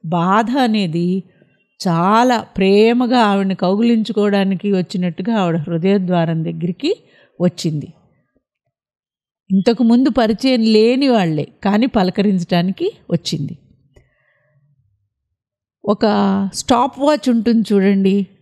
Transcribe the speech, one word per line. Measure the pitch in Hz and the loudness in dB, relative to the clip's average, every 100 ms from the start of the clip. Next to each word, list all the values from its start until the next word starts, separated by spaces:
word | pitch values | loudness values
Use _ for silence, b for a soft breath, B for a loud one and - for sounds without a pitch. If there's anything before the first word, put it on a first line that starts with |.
బాధ | 165 170 175 202 226 269 | -4 -4 0 0 0 -2
అనేది | 247 214 185 165 175 190 - b b b b _ 185 | 0 0 -2 -2 -2 -4 -6 b b b b _ -4
చాలా | 165 180 220 247 233 | 0 2 2 2 0
ప్రేమగా | - - 190 202 226 240 247 247 | -4 -2 2 4 4 2 0 2
ఆవిడని | 214 196 196 | 2 2 -2
కౌగిలించుకోవడానికి | 185 180 202 233 233 214 214 208 196 196 190 208 | -2 -2 0 2 0 0 -2 0 0 0 -2 -2
వచ్చినట్టుగా | 196 175 196 180 160 190 226 | -2 -2 -4 -4 -4 -4 -2
ఆవిడ | 180 165 | 0 -2
హృదయద్వారం | 151 170 185 202 180 180 165 165 | -4 -2 0 0 0 0 0 -2
దగ్గరికి | 160 165 175 185 294 - b b b _ | -4 -4 -6 -4 -4 -6 b b b _
వచ్చింది. | 175 175 175 151 - _ _ _ _ _ _ _ _ _ _ _ _ _ _ _ _ | -2 -2 -6 -6 -10 _ _ _ _ _ _ _ _ _ _ _ _ _ _ _ _
ఇంతకుముందు | 190 196 233 233 240 269 | 0 2 2 2 4 2
పరిచయం | 254 226 226 262 254 | 0 0 0 0 0
లేని | 220 214 220 254 277 | 2 4 4 2 2
వాళ్ళే | 233 170 156 - _ | 2 0 -2 -6 _
కానీ | 196 208 254 | -2 0 0
పలకరించడానికి | 226 185 - 202 190 170 175 185 190 359 - _ | 0 -2 0 0 0 0 -2 -2 -4 -6 -8 _
వచ్చింది. | 170 - 160 131 - _ _ _ _ _ _ _ _ _ _ _ _ _ _ _ _ _ _ _ _ _ _ | -6 -4 -6 -8 -10 _ _ _ _ _ _ _ _ _ _ _ _ _ _ _ _ _ _ _ _ _ _
ఒక | - 208 220 208 202 196 196 | -4 0 0 2 0 0 -4
స్టాప్ | - - 240 262 254 | -8 -2 0 0 -2
వాచ్ | 285 302 262 | 0 0 0
ఉంటుంది | 233 220 226 202 | 0 2 0 2
చూడండి | 202 196 196 196 202 190 _ | 2 2 2 2 0 -2 _